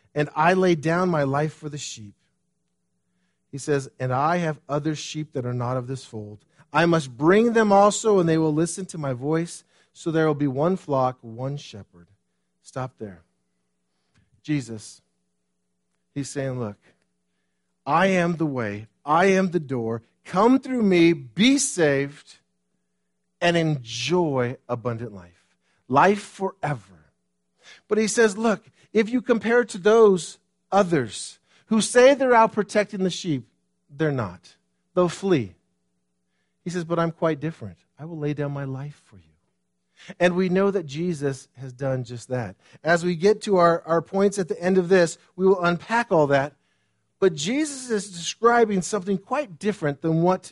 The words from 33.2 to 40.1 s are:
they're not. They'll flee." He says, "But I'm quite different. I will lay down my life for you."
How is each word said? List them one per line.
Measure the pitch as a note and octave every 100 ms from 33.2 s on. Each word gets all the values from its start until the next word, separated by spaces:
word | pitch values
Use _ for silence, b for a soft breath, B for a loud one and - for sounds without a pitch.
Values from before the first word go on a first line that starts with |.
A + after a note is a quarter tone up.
| F#3 C#3 A#2+ _ _ _ _
they're | C#3+ D#3
not. | C3+ G#2 F2 _ _ _ _ _ F3+
They'll | F3+
flee." | - G3 E3 G2+ - _ _ _ _ _ _ _ _ _ _
He | F3+
says, | F3+
"But | E3 E3+
I'm | E3
quite | D#3+ E3 D3+
different. | D3+ D#3+ G#2 E2+ _ -
I | D#3
will | E3
lay | D3
down | C#3+ C#3+
my | C#3+
life | C#3 C3 D3 C#3+ _
for | F#2+
you." | D#2+ D#2 _ _ _ _ _ B B